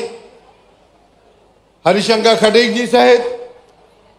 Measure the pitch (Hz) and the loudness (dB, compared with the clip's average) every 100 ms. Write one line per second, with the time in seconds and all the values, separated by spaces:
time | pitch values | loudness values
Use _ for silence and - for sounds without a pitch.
0 | - - - - _ _ _ _ _ _ | -4 -16 -20 -20 _ _ _ _ _ _
1 | _ _ _ _ _ _ _ _ 160 196 | _ _ _ _ _ _ _ _ -2 -2
2 | 202 220 220 220 214 214 240 214 240 240 | 0 0 2 2 2 2 0 -2 -2 2
3 | 247 240 - - - - _ _ _ _ | 4 2 0 -10 -16 -20 _ _ _ _
4 | _ | _